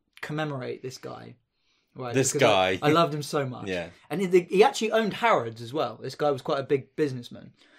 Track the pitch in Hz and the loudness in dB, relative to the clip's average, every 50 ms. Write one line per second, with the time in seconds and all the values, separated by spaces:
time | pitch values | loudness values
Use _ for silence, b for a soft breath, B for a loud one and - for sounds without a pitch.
0 | _ _ _ - - - 151 151 156 151 143 131 123 120 120 - - 131 127 - | _ _ _ -16 -12 -8 -6 -6 -4 -6 -6 -8 -8 -8 -10 -10 -10 -12 -12 -12
1 | - 127 123 113 120 117 120 - _ _ _ _ _ _ _ _ _ _ _ - | -14 -14 -14 -14 -16 -18 -20 -20 _ _ _ _ _ _ _ _ _ _ _ -12
2 | 127 120 117 131 131 131 - 147 135 117 104 95 92 92 95 90 - 147 151 170 | -10 -2 0 2 2 2 2 4 4 6 6 6 4 4 2 2 2 4 4 4
3 | 170 143 147 151 139 - - 151 139 131 123 117 110 101 92 87 85 85 - b | 4 2 0 -4 -6 -4 -4 -2 -2 -4 -6 -8 -6 -4 -4 -4 -4 -6 -12 b
4 | b b - 170 202 180 180 185 175 - - 185 214 - - - 226 214 220 220 | b b -6 -4 0 2 4 4 4 4 4 4 6 4 4 2 -2 0 2 2
5 | 226 202 - - 226 233 208 156 120 117 113 113 120 113 127 160 139 120 113 120 | 0 0 -2 0 2 2 2 2 0 -2 -8 -10 -12 -8 -4 -4 -4 -4 -4 -8
6 | 113 131 - - 151 147 143 127 - - 151 139 131 120 147 135 123 - _ - | -10 -12 -6 -2 0 0 0 0 -2 -2 -4 -4 0 0 0 0 0 -4 _ -2
7 | 156 143 127 123 123 - - 98 - - - b b b b | -2 -2 -2 -6 -10 -14 -16 -18 -20 -20 -20 b b b b